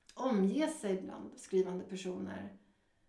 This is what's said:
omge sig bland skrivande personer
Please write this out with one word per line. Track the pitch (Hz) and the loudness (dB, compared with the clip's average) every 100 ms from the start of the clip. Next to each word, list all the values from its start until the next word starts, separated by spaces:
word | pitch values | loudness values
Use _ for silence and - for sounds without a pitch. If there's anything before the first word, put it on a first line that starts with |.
| - | -18
omge | - 254 208 190 262 311 | -2 2 4 4 4 2
sig | - 202 190 | 0 -2 -2
bland | - - - - | -2 -10 -12 -14
skrivande | - 190 185 185 | 0 2 4 0
personer | - 185 185 185 190 190 196 - _ _ _ _ | -4 -6 -6 -6 -6 -8 -10 -14 _ _ _ _